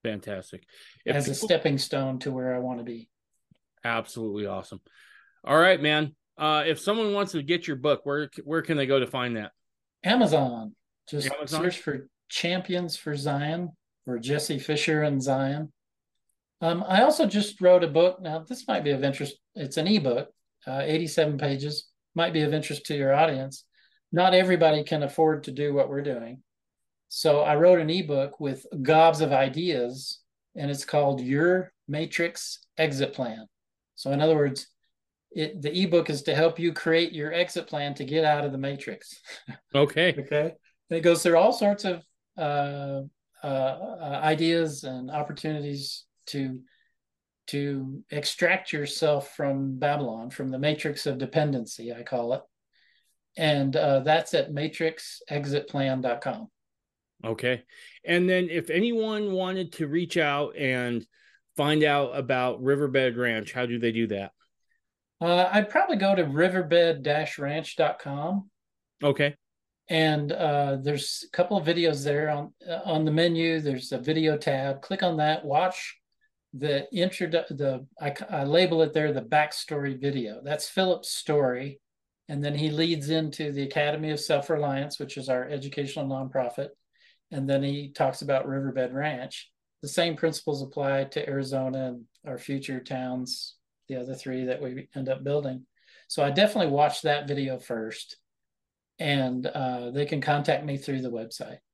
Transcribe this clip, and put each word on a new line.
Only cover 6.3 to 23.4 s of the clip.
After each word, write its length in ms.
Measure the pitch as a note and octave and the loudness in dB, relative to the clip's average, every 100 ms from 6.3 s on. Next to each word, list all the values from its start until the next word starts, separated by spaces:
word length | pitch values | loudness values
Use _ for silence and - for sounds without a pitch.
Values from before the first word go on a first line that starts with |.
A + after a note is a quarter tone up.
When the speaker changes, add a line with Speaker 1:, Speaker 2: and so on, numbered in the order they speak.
| - | -4
Speaker 1:
Uh, 260 | D3+ D3+ D3+ | 0 2 2
if 120 | D3+ | 0
someone 340 | - A3 G#3+ | 0 0 0
wants 200 | G3+ G3 | 0 -2
to 100 | E3+ | -4
get 240 | C#3 E3+ E3+ | -2 -2 -2
your 100 | C3+ | -2
book, 260 | D3 C3+ | 2 0
where, 260 | C#3+ C#3+ D3 - | 0 -4 -4 -10
where 180 | C#3+ D#3+ | -4 -4
can 140 | D#3+ D#3 | 0 0
they 100 | C3 | 4
go 140 | C#3 | 2
to 80 | B2 | 2
find 280 | C3 B2 A2+ | -2 -4 -4
that? 140 | G#2 _ _ _ _ _ | -8 _ _ _ _ _
Speaker 2:
Amazon. 720 | F3+ B3 G3+ D3+ C3 A#2 A2 - _ _ - | 2 4 6 4 2 -4 -12 -16 _ _ -8
Just 240 | D3 C3 | -4 -4
Speaker 1:
Amazon? 300 | C#3+ C#3+ D#3 | -4 -4 0
Speaker 2:
search 160 | F3+ F3 | 0 -2
for 300 | - C3 - _ _ | -6 -6 -8 _ _
Champions 680 | - E3+ F#3 F3+ F3+ F3 - | -4 -2 -2 -2 -4 -2 -6
for 200 | D#3 D3 | -6 -4
Zion 540 | C#3+ C#3 D3 E3 F3 - _ _ - | -2 -2 -2 -4 -6 -10 _ _ -8
or 120 | A#2+ | -6
Jesse 400 | A#2+ D3 - C#3+ | -2 -2 -2 -4
Fisher 420 | - D3 - D#3 | -2 0 2 2
and 180 | D3+ C#3 | 2 0
Zion. 520 | C3 C3 C3+ D3 D3+ _ _ _ _ _ _ _ _ _ | 0 0 0 -2 -6 _ _ _ _ _ _ _ _ _
Um, 240 | E3 E3+ F#3 | -2 -2 2
I 160 | F#3+ | 6
also 240 | C4+ D#4 B3 | 6 6 2
just 340 | G3+ G3+ - | 2 -2 4
wrote 220 | F3+ F3+ | 8 8
a 60 | E3 | 8
book. 320 | D3 F3+ F#3 | 6 4 4
Now, 200 | F3 D#3+ | -6 -6
this 280 | D#3+ B3+ - | -8 -10 -2
might 160 | - | -2
be 60 | D3 | 0
of 120 | C3+ | 2
interest. 340 | C#3 C3+ C#3+ - _ | 0 -2 -8 -10 _
It's 220 | - C3+ - | -10 -6 -2
an 100 | D#3+ | 2
ebook, 420 | G#3+ C3+ A#2+ - _ _ _ - | 4 4 -2 -4 _ _ _ -8
uh, 160 | C3+ | -4
eighty-seven 540 | C#3+ D#3+ E3 - D3+ C#3 | 0 0 0 2 2 2
pages, 500 | C#3 C3+ D3 D3 - _ _ | -2 -2 -4 -8 -12 _ _
might 180 | - E3+ | -2 0
be 100 | D#3+ | 2
of 100 | D3+ | 2
interest 340 | D#3 D3 D3 - | 0 -2 -8 -4
to 100 | D3 | 0
your 180 | C3+ | 4
audience. 500 | C#3 D#3+ C3+ | 4 4 2